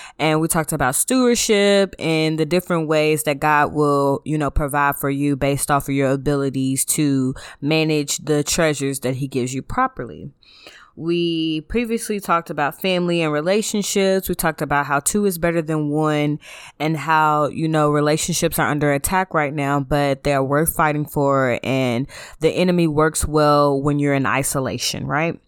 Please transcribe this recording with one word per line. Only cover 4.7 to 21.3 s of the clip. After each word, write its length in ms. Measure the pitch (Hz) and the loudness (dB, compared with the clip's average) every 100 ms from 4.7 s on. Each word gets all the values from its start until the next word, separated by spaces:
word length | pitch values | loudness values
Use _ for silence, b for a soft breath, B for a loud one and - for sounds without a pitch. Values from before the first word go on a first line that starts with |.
| 143 143 143 | 0 0 0
for 140 | 139 | -2
you 260 | 139 143 135 | 0 0 0
based 340 | 139 139 - | 0 0 0
off 200 | 139 139 | 0 0
of 60 | 139 | 0
your 160 | 131 | 0
abilities 760 | 139 139 143 139 131 131 135 - | 0 0 0 -2 -2 -2 -2 -2
to 500 | - 147 135 131 131 B - | 0 2 2 0 -4 B -6
manage 600 | 139 160 156 151 143 - | 0 2 2 0 -2 -4
the 220 | - 147 | 0 0
treasures 600 | 147 - 160 143 139 135 | 0 0 0 0 -4 -4
that 140 | 123 131 | -4 -4
he 120 | 139 | -4
gives 260 | 131 127 | -4 -4
you 80 | 131 | -6
properly. 680 | - - 262 - 117 78 143 - B B B B B - | -6 -2 -2 -4 -12 -14 -16 -18 B B B B B -8
We 680 | 165 175 170 165 160 156 | -2 0 0 0 -2 -4
previously 580 | 156 226 233 226 - 202 | -4 -4 -2 -4 -4 -6
talked 300 | - 170 170 | -2 -2 -2
about 320 | 151 143 - | -4 -4 -2
family 400 | 190 180 175 170 | -2 0 0 0
and 100 | 160 | 0
relationships. 960 | 147 165 208 208 208 190 202 190 190 - | 0 0 0 0 -4 -2 0 2 2 -2
We 80 | 175 | -2
talked 260 | 165 151 | -2 -2
about 240 | 147 143 143 | -2 -2 0
how 140 | 143 | -2
two 260 | - 208 202 | 0 0 0
is 120 | 165 | 0
better 240 | 170 170 | 0 0
than 260 | 156 156 147 | -2 -2 0
one 520 | 151 151 151 147 151 B B B - | 0 2 2 0 -2 B B B -6
and 200 | 151 156 | -4 -2
how, 500 | 147 156 156 151 147 | 0 2 4 2 0
you 220 | - 160 | -2 0
know, 200 | 156 147 | 2 2
relationships 680 | 147 147 156 - 160 165 - | 2 2 0 -2 -2 0 0
are 80 | 120 | 0
under 240 | 147 147 | 0 0
attack 420 | 139 - 185 185 | 0 0 -2 0
right 200 | 160 147 | -2 -2
now, 260 | 151 139 143 | -2 0 0
but 460 | 131 147 143 135 143 | 0 0 0 0 0
they're 180 | 139 | 0
worth 320 | 135 143 165 - | 2 2 2 0
fighting 300 | 156 147 143 | 0 0 -2
for. 520 | 151 139 | 0 2